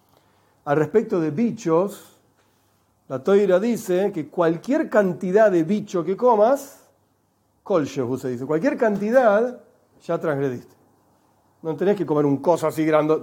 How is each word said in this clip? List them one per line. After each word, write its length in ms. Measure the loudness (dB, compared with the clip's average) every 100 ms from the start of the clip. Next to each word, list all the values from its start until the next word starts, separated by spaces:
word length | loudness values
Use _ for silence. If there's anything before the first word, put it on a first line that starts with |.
| _ _ _ _ _ _
Al 120 | -2 0
respecto 440 | 2 0 0 -2
de 100 | -2
bichos, 920 | -2 -2 -2 0 0 0 -6 -20 _ _ _ _ _ _ _ _ _ -12
la 160 | -6
Toira 340 | 2 2 4 2
dice 540 | 2 -4 -2 -2 -2
que 160 | -4 -6
cualquier 600 | 0 0 0 -2 -2 2
cantidad 640 | 2 2 -2 0 4 4
de 140 | 4
bicho 400 | 0 -2 -4 -6
que 120 | -4 0
comas, 720 | 2 4 4 2 -4 -20 _ _ _ _ _ _ _ _
kol 200 | -2 -2
shehu 320 | -2 -4 -6 -4
se 120 | -6
dice, 180 | -8 -4
cualquier 300 | -2 -2 0
cantidad 840 | -2 -2 0 2 4 2 0 -6 _ _ _ _
ya 160 | -6 -4
transgrediste. 580 | -2 -2 -2 -6 -14 _ _ _ _ _ _ _ _ _
No 120 | -8 -2
tenés 200 | -2 -2
que 100 | 0
comer 180 | 0
un 120 | 0 0
coso 320 | 0 0 -2
así 160 | -2
grande. 340 | 0 2 2 0